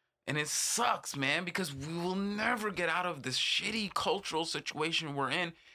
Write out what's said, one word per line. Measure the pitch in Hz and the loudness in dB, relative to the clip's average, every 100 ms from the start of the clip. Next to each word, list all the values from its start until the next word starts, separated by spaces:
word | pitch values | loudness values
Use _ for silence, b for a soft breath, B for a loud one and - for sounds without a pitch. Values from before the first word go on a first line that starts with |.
| _ _ - | _ _ -4
And | 151 | -2
it | 151 | 0
sucks, | - - - 240 - - 143 | 0 2 4 4 2 -2 -2
man, | 139 156 | 2 2
because | 180 175 175 | 0 -2 -2
we | 135 143 | -4 -4
will | 170 175 185 | -2 0 0
never | 202 208 220 240 214 | 0 0 0 2 0
get | 180 170 | 0 0
out | 165 180 | 2 0
of | 151 | -2
this | 127 127 | -2 0
shitty | - - 202 220 208 - | 2 0 0 -2 -2 0
cultural | 196 190 - 156 160 | 2 0 0 -2 0
situation | 147 - 143 156 160 160 139 | -4 -4 -2 0 0 0 0
we're | 131 | 0
in | 156 170 - B | 0 -2 -6 B